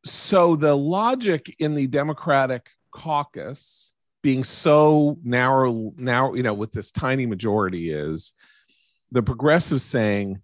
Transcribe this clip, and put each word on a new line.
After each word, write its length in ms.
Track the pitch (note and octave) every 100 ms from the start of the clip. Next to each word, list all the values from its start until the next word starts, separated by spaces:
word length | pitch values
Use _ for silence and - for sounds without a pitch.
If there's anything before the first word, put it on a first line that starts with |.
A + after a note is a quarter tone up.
| -
so 500 | - - G3 E3+ D#3
the 200 | D3+ C#3+
logic 800 | C#3+ F#3+ A3+ C4 A3 D#3 - -
in 160 | D#3 D3
the 120 | C3+
Democratic 800 | C#3+ D3 D3 E3+ C#3 C3 B2 _ _ _
caucus 1000 | - D#3+ D3 C#3+ - D2+ D3+ - - - _ _ _
being 220 | C#3+ C3
so 760 | B2+ - D#3+ D3+ D3+ D3+ D3 E3+
narrow, 720 | B2 B2 B2+ C3+ C3 A2+ G#2+ -
narrow, 360 | B2+ B2 C3 B2+
you 80 |
know, 100 | B2
with 180 | G#2 A2
this 200 | A2+ -
tiny 340 | - C3 C3+ B2
majority 640 | F#2+ G#2+ G#2 F#2+ F2+ E2
is 420 | D2+ D2+ D#2+ - _ _ _ _ _ _ _ _
the 120 | B2
progressives 600 | A2 A#2+ D3 E3 - C#3
saying 560 | - B2 G#2+ G2+ G2 G2